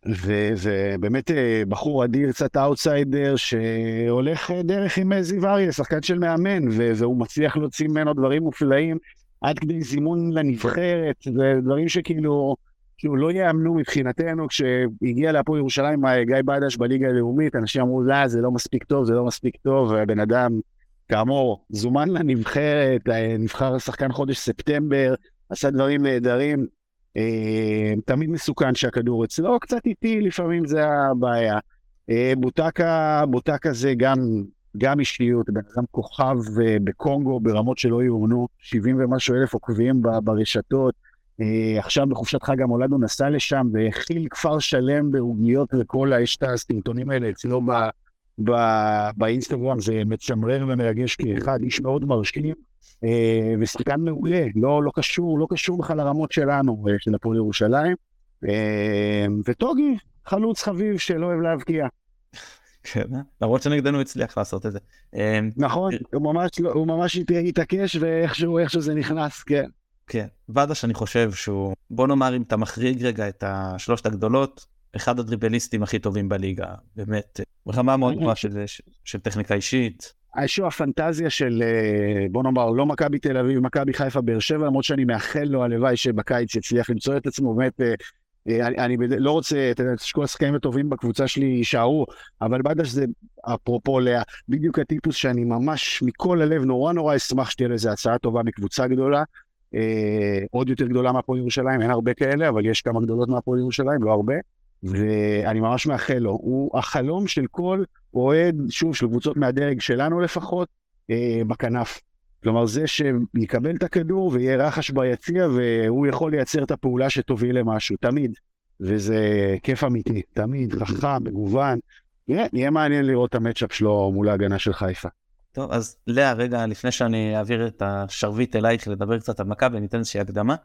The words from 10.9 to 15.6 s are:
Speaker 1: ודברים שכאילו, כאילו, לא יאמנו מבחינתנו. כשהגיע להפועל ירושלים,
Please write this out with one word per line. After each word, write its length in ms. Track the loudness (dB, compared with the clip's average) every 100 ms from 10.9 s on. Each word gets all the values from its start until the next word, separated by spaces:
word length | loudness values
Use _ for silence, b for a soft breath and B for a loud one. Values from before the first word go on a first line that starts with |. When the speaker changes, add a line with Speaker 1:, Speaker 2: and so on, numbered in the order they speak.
| 0 0 -4 -2
Speaker 1:
ודברים 600 | 2 4 4 2 2 2
שכאילו, 680 | 0 -2 0 2 2 0 -2 _ _ _ _
כאילו, 180 | -2 2
לא 160 | 2
יאמנו 420 | 2 2 2 2
מבחינתנו. 760 | 0 0 0 0 -2 -2 -2 -4
כשהגיע 840 | 0 2 2 0 0 -2 0 2
להפועל 260 | 2 2
ירושלים, 480 | 0